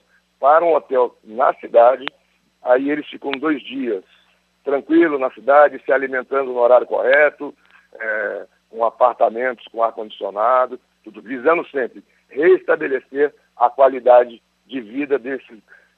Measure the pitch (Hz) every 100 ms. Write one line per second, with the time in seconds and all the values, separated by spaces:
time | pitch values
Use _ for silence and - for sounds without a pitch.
0 | _ _ _ _ 135 156 170 151 - 127
1 | 120 - 107 113 147 175 - 117 120 127
2 | 139 - _ _ _ _ - 127 139 151
3 | - 135 139 131 151 143 - 135 123 98
4 | - _ _ _ _ _ 139 135 - 330
5 | 170 139 131 - 113 143 143 135 - 135
6 | 135 131 120 139 131 123 120 123 117 101
7 | 113 143 147 - 147 - _ _ _ -
8 | 110 107 101 98 92 _ _ 113 113 -
9 | 123 - 117 113 127 117 - 113 113 113
10 | 107 - 101 98 117 127 127 123 _ _
11 | 110 104 101 131 139 170 - 139 113 101
12 | - _ _ 131 175 185 - 160 151 131
13 | - 139 147 - _ - 120 - 135 131
14 | 123 123 120 117 _ _ _ 131 104 131
15 | 143 135 123 131 - 110 _ _ _